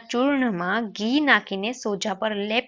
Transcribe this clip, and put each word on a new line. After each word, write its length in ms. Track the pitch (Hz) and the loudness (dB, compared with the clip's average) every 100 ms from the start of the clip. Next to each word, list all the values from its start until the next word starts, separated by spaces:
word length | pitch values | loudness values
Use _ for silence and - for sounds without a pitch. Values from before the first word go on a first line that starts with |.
| 226 | 0
ચૂર્ણમાં 800 | 240 277 277 247 175 180 214 220 185 | 0 2 2 0 0 -2 -2 -2 -4
ઘી 200 | 220 285 | 0 2
નાખીને 500 | 285 214 - 196 208 | 4 4 2 -4 -4
સોજા 420 | 254 220 202 214 | -4 -4 -4 -4
પર 200 | 190 220 202 208 | -4 -4 -2 -2
લેપ 160 | 226 | -2